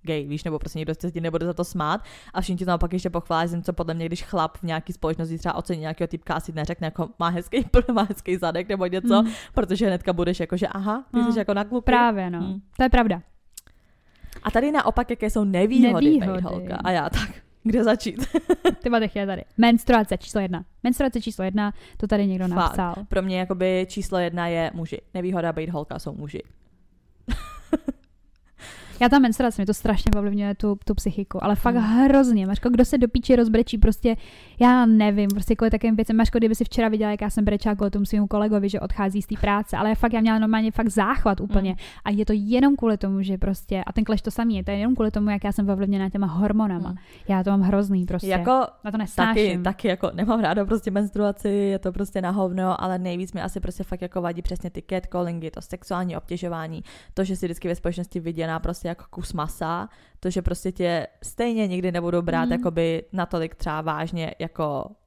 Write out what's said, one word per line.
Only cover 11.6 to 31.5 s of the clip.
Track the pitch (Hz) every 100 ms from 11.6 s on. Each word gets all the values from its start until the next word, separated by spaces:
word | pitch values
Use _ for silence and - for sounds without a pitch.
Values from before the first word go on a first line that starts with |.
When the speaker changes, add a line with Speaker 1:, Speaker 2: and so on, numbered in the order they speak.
Speaker 1:
kluky. | 208 247 240
Speaker 2:
Právě, | 247 240 208 180
no. | 175
Speaker 1:
Hmm. | 185 190 - -
Speaker 2:
To |
je | 262
pravda. | 247 220 175 - - _ - - - _ _ _ _ - -
Speaker 1:
A | -
tady | 226 285
naopak, | 302 - 220 240
jaké | 240 214
jsou | 220
nevýhody | 202 185 208 254 262 190 294
Speaker 2:
Nevýhody. | 311 185 185
Speaker 1:
být | 180
holka. | 180 180 -
A | 180
já | 175 151
tak, | - 214 - _ _
kde | 226 226
začít? | 240 220 226 - 262 330 -
<laughs> | - 339 -
Speaker 2:
Ty | 247
vole, | 233
teď | 220 208
je | 196
tady. | 185 - -
Menstruace | 233 233 - 240 208 180
číslo | - 214
jedna. | 190 175 175 -
Menstruace | 240 254 269 240
číslo | 226 214
jedna, | 190 196 208 - - -
to | 202
tady | 214 202
někdo | 185 185
Speaker 1:
Fakt. | 180
Speaker 2:
napsal. | 170 - 175 175 202
Speaker 1:
Pro | 190
mě | 190 185
jakoby | 185 180 185 185 185
číslo | 202 196 185
jedna | 175 175 170
je | 170 165
muži. | 175 165 - -
Nevýhoda | 180 180 180 170
být | 160 160
holka | 165 151 147
jsou | 156 151
muži. | 147 - -
<laughs> | - _ _ _ _ _ _ - - 1077 1077 - 302 - - _ _ _ _ _ _ - - - -
Speaker 2:
Já | 247
ta | 277
menstruace, | 254 220 247 -
mě | 196
to |
strašně | 214 - 202 - 208
ovlivňuje | 202 202 202 202
tu, | 214 202 -
tu | 202
psychiku, | 208 185 196 185
ale | 175